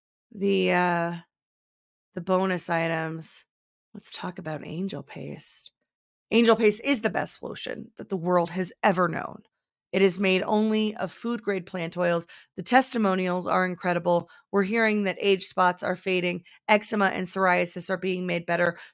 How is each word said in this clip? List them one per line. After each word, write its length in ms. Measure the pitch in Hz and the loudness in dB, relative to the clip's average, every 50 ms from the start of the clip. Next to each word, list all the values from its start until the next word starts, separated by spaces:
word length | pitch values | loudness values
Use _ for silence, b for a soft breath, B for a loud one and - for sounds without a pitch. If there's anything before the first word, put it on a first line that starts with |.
| _ _ _ _ _ _ - | _ _ _ _ _ _ -8
the, 380 | - 196 196 196 190 185 - | -2 0 0 2 2 2 2
uh, 420 | 180 180 180 180 175 170 170 170 175 170 - _ _ _ _ _ _ _ _ _ _ _ _ _ _ _ _ _ - | 2 2 2 2 0 0 -2 -2 -4 -8 -12 _ _ _ _ _ _ _ _ _ _ _ _ _ _ _ _ _ -12
the 80 | 185 | -8
bonus 480 | 170 190 185 185 190 190 180 170 - - | -2 0 0 2 2 0 0 -2 -2 0
items, 760 | 170 165 165 165 165 160 160 160 160 160 156 - - - - _ _ _ _ _ _ _ _ _ | 0 0 0 0 -2 -2 -4 -6 -6 -8 -10 -10 -12 -12 -16 _ _ _ _ _ _ _ _ _
let's 180 | - 196 - - | -20 -14 -12 -12
talk 280 | - - - 180 175 - | -10 -8 -8 -10 -10 -10
about 280 | 170 160 156 - - | -10 -8 -8 -8 -10
Angel 360 | - - 170 196 190 - 143 | -8 -8 -6 -6 -6 -6 -10
Paste. 720 | - - - - 143 143 147 147 - - - - - - _ _ _ _ _ _ _ _ _ _ _ _ | -12 -12 -14 -12 -12 -12 -12 -12 -12 -12 -12 -14 -16 -20 _ _ _ _ _ _ _ _ _ _ _ _
Angel 260 | - 226 233 226 226 | 2 4 6 6 6
Paste 240 | 220 226 214 214 - | 6 4 2 2 2
is 200 | - 277 285 214 | 0 -2 0 0
the 80 | 220 208 | -2 -2
best 320 | 175 151 - - - - | -2 -4 -4 -4 -6 -8
lotion 480 | - - - - - - - - - - _ - | -10 -12 -10 -10 -10 -10 -10 -10 -12 -14 _ -18
that 100 | - - | -10 -8
the 80 | 196 | -8
world 340 | 175 165 180 180 175 170 156 | -4 0 2 2 2 2 0
has 220 | 165 185 180 175 - _ | -2 -4 -4 -4 -4 _
ever 260 | - 214 180 185 180 170 | 2 2 4 4 2 0
known. 340 | - - - - - - - _ _ _ _ _ _ _ _ _ | -2 -4 -8 -10 -12 -16 -20 _ _ _ _ _ _ _ _ _
It 100 | - 190 | 2 4
is 160 | 196 190 175 190 | 4 4 4 2
made 240 | 202 190 185 185 | 2 2 2 2
only 520 | - - 214 208 214 220 214 220 214 214 214 | 2 2 2 2 2 2 2 2 0 -2 -2
of 160 | - 190 180 | -4 -6 -8
food-grade 520 | - - - 233 240 220 - 208 196 185 175 | -8 -8 -6 -6 -6 -4 -4 -4 -4 -4 -6
plant 320 | - - 180 165 170 - | -8 -8 -8 -6 -6 -4
oils. 300 | 170 175 175 170 170 170 B B B B B _ | -2 0 0 0 0 -2 B B B B B _
The 60 | - | -6
testimonials 840 | - - 247 262 262 - - 233 214 190 185 185 185 180 180 185 175 | 2 4 6 6 6 4 2 2 2 2 2 2 0 0 -2 -2 0
are 180 | - - 185 185 | 0 2 2 2
incredible. 640 | 180 175 - - 180 175 170 170 175 175 170 175 B B B B _ | 0 -2 -2 -2 0 0 0 2 2 2 2 0 B B B B _
We're 140 | - 202 190 | 0 0 0
hearing 400 | 190 226 233 226 214 208 208 202 | 2 2 2 2 2 2 2 0
that 120 | 185 180 - | 0 -2 0
age 240 | - 202 196 185 - | 2 2 2 2 0
spots 380 | - - - 185 180 175 - | -2 2 2 4 4 2 0
are 140 | - - 185 | -2 -4 -4
fading, 460 | - - 190 185 180 175 180 180 180 b b b b _ - | -2 -2 -2 0 0 0 -2 -4 -6 b b b b _ 2
eczema 380 | 214 208 214 - 226 208 196 | 2 2 2 0 0 2 2
and 200 | 190 - - 185 | 2 0 -2 -4
psoriasis 600 | 175 - 190 190 180 180 180 180 175 - 180 175 - | -4 0 2 2 4 4 2 0 -2 -4 -6 -4 -4
are 80 | 190 | -4
being 300 | 180 185 190 180 180 180 | -4 -2 -4 -4 -2 -2
made 180 | 180 175 175 170 | -2 -4 -4 -2
better, 320 | - 170 170 175 175 175 B B B | -2 0 0 0 0 -2 B B B